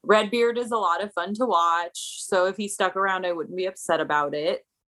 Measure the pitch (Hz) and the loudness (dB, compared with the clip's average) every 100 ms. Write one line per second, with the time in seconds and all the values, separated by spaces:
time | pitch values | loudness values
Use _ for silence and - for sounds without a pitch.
0 | - 214 214 240 233 233 233 226 185 170 | 4 4 4 2 2 0 -2 0 0 0
1 | 208 - 180 214 247 170 170 170 170 - | -2 -4 -4 -2 2 2 4 2 -2 -8
2 | - - - 190 185 190 202 - 185 190 | -12 -10 -2 2 2 0 -4 -2 -2 0
3 | 196 185 180 170 151 180 185 - - 160 | 0 0 -2 -4 -6 -4 -6 -4 0 0
4 | 156 147 147 151 165 202 - _ _ | 2 0 0 -2 -2 -4 -6 _ _